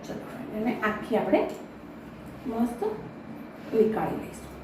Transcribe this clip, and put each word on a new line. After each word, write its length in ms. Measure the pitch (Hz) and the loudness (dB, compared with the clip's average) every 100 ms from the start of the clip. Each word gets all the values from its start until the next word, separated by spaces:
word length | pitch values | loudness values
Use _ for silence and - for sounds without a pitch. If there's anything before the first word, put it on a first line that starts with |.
| - | -6
ચલો, 500 | - - - - 214 | -8 -8 -8 -6 0
એને 240 | 226 220 | 2 4
આખી 340 | 214 208 - 214 | 2 0 2 2
આપણે 320 | - 311 - - - - - - - - - - 262 | 6 6 6 -2 -10 -12 -14 -14 -14 -14 -12 -8 -4
મસ્ત 360 | 226 240 - 427 - - - - - - - - 220 | 2 2 2 -2 -2 -8 -12 -12 -12 -12 -12 0 6
નીકાળી 420 | 220 - - - | 6 6 0 -2
લઈશું. 360 | - - - - | -4 -10 -12 -12